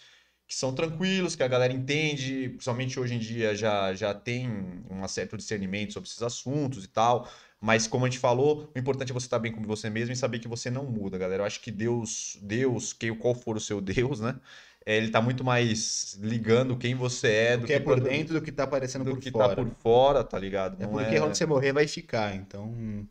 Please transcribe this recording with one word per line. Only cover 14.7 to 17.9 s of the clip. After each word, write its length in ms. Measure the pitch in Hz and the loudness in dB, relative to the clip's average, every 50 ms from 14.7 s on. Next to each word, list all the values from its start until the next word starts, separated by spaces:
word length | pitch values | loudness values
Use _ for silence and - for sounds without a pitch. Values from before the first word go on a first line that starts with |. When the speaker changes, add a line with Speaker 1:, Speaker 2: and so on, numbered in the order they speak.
| _ _ _ | _ _ _
Speaker 1:
É, 100 | 107 107 | 0 2
ele 140 | 110 113 113 | 2 2 2
tá 100 | - 113 | 2 2
muito 240 | 113 131 127 127 127 | 4 2 2 0 2
mais 680 | 127 123 120 120 113 107 107 - - - - - - - 98 | 2 4 4 4 2 2 0 -2 -2 -4 -4 -6 -8 -8 -6
ligando 560 | 104 110 120 113 110 110 113 123 131 131 123 127 | -4 -2 -2 0 4 6 6 6 6 4 0 -2
quem 160 | 123 120 131 | -2 -2 0
você 340 | 127 127 123 123 - - 117 | 0 -2 -2 0 2 4 4
é 260 | 107 110 113 117 123 | 6 6 6 6 4
Speaker 2:
O 40 | 123 | 4
Speaker 1:
do 60 | 117 | 2
Speaker 2:
que 80 | 131 143 | 2 2
é 40 | 139 | 2
Speaker 1:
que 60 | - | 4
Speaker 2:
por 160 | 151 | 4